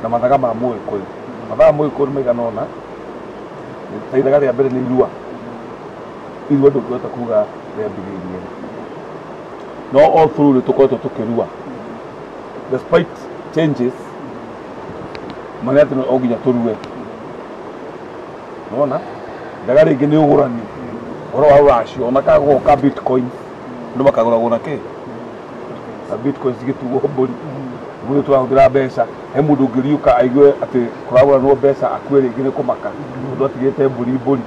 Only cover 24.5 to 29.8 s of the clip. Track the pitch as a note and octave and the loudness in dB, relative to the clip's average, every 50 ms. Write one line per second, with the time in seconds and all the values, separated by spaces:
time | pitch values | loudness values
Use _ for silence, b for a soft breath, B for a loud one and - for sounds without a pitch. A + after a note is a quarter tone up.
24.5 | A2+ A2+ - E3 D3 A#2 - - - - - - - - - - - - - - | 0 0 -2 -4 -8 -6 -8 -10 -14 -12 -14 -12 -12 -12 -12 -12 -14 -14 -14 -14
25.5 | - - - - - - - - - - - - - - A#2 C#3 C3 - - C3+ | -14 -14 -12 -12 -12 -12 -12 -14 -14 -14 -10 -8 -8 -4 -2 -4 -4 0 -2 -2
26.5 | B2 G#2+ A#2+ B2 C3+ - C3 B2 C3 C3+ B2+ C#3+ C#3+ C3 C3 B2+ A#2+ - - D#3 | -2 -2 -4 -6 -6 -4 -4 -2 -2 0 0 0 0 0 0 0 -2 -8 -10 -10
27.5 | C#3 C#3+ C#3 B2+ A#2+ A2+ - - - - - A2 C3+ C#3+ C#3 D3+ C#3 C3+ B2+ A#2+ | -10 -10 -10 -10 -10 -12 -14 -14 -14 -12 -6 0 0 0 2 4 2 2 4 4
28.5 | C3+ C3+ C3+ C3 B2 C#3 C3+ C3 - B2+ A#2 A2+ - - - - - C3 D3 D3+ | 6 6 6 6 6 4 0 0 0 -2 -2 -2 -2 -14 -14 -6 -2 0 4 4
29.5 | D3 C3 C3+ B2+ A2 B2+ | 4 4 4 2 2 0